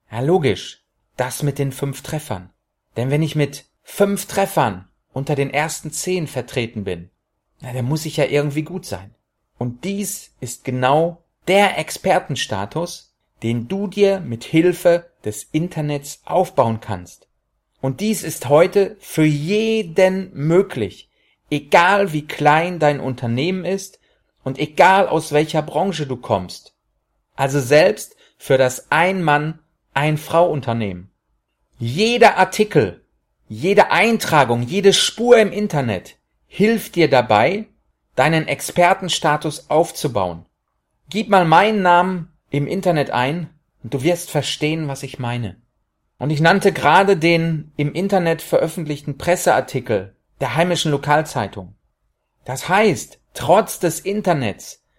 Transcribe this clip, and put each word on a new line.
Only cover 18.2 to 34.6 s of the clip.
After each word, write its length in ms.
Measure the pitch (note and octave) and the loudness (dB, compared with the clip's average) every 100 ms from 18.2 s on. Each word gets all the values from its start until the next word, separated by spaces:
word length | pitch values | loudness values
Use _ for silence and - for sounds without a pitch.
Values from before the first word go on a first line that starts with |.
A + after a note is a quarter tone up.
ist 260 | D#3+ - A#2+ | -6 -8 2
heute 480 | D3 F3+ G3+ G3 - | 4 6 4 0 -4
für 240 | - - | -8 0
jeden 1080 | D#3 D3 D3+ G#3 A3 A3 E3+ D#3+ F#3+ F#3+ F#3 | 2 2 -2 -2 0 -2 -2 4 4 2 -6
möglich, 760 | - D3+ F3 G3 - G2 - _ _ _ _ _ | -4 2 2 2 -2 -6 -8 _ _ _ _ _
egal 640 | D3 - F3+ F3 G3+ G3 | -6 2 4 6 4 0
wie 140 | D3+ D3+ | -4 -8
klein 520 | - D3 D#3 F3 F3 | 0 4 4 2 0
dein 220 | D3+ C#3+ | 0 0
Unternehmen 640 | C3 B2 A#2+ A#2 E3 F#3+ | -4 -6 -4 -2 -2 -4
ist 340 | E3+ G3 - _ _ _ _ _ | -4 -6 -8 _ _ _ _ _
und 140 | C3 C3+ | -10 -6
egal 500 | D3 - F#3 F#3+ F#3+ | -4 4 6 6 4
aus 240 | D#3+ - | 0 0
welcher 300 | D3 D#3 D#3+ | 0 0 -2
Branche 440 | D3+ D3+ G3 D#3 C3+ | -2 -2 -2 -4 -6
du 100 | B2+ | -8
kommst. 580 | - G2+ F2+ - - _ _ _ _ _ _ - | -2 -2 -2 -14 -20 _ _ _ _ _ _ -4
Also 220 | C#3 C#3+ | -2 -2
selbst 580 | A#2+ D3 F#3+ G#3+ - _ _ _ | 4 6 6 2 -8 _ _ _
für 220 | - C3 | 0 2
das 320 | B2+ - - | 2 0 -2
Ein-Mann-, 720 | D3+ F3+ F#3+ D#3+ D3 D3+ E3 _ _ _ | 2 2 0 2 2 0 -8 _ _ _
Ein-Frau-Unternehmen. 1160 | C#3 D3+ D3+ - E3 F3+ D3 B2 A#2 G#2 F2+ F#2+ _ _ _ _ _ _ _ | -2 0 -2 0 2 2 0 -4 -4 -4 -8 -14 _ _ _ _ _ _ _
Jeder 580 | A#2 D3 A3+ A#3+ A3 E3+ | -6 0 0 4 4 6
Artikel, 680 | F#3 - G#3+ D3+ G2 - _ _ _ _ _ | 0 2 0 2 0 -4 _ _ _ _ _
jede 420 | G#2+ E3+ G3+ - | -6 2 4 4
Eintragung, 720 | E3 A3 A3+ - D#3 B2 A#2+ | 4 2 2 2 2 4 0